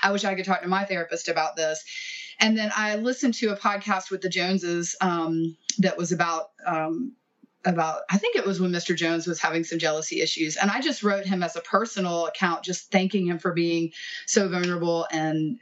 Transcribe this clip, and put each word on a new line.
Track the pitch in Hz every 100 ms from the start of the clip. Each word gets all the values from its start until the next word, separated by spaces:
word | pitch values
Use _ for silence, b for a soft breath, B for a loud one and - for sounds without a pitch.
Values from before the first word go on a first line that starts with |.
"I | 196
wish | 202 196
I | 190
could | 190
talk | 180
to | 175
my | 190
therapist | 196 180 165 170 -
about | 160 156 165
this." | 156 156 - B B B B B
And | 220 220
then | 214 214
I | 214 214
listened | 240 262 254 220
to | 214
a | 196
podcast | 208 196 208 190 -
with | 190
the | 185
Joneses, | 170 175 190 175 175 170 -
um, | 185 170 165 165 165 160 - -
that | 185 -
was | 175
about, | 175 175 160 - _ 175
um, | 165 160 165 - - _ _ _ _ 185
about, | 170 160 156 -
I | 185
think | 480 392
it | 196
was | 180
when | 180
Mister | 170 175
Jones | 165 165 165 170
was | 160
having | 156 165
some | 165 165
jealousy | 160 156 156 -
issues. | 156 160 156 -
And | 202
I | 247
just | 302 226
wrote | 208 196 190
him | 185
as | 170 170
a |
personal | - 196 233 202 180 170 160
account, | - 180 160
just | - 175 -
thanking | 190 190 202 175
him | 170
for | 180
being | 170 170 170 165 B B B B
so | 214 190
vulnerable | 180 180 175 170 165 165
and | 160 156 156 156 -